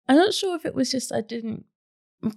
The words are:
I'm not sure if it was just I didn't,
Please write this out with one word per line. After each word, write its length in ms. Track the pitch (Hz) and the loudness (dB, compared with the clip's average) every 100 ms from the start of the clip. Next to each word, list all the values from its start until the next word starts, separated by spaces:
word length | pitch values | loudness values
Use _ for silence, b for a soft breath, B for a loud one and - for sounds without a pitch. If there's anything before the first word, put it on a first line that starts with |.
| - | 4
I'm 80 | 277 | 6
not 180 | 370 | 6
sure 220 | - 392 339 | 2 -2 -4
if 80 | 320 | -4
it 80 | |
was 160 | - 254 | -2 -2
just 220 | 269 - | -2 -4
I 80 | - | -4
didn't, 460 | 214 233 226 220 - _ _ _ _ _ 220 | -6 -8 -8 -10 -12 _ _ _ _ _ -6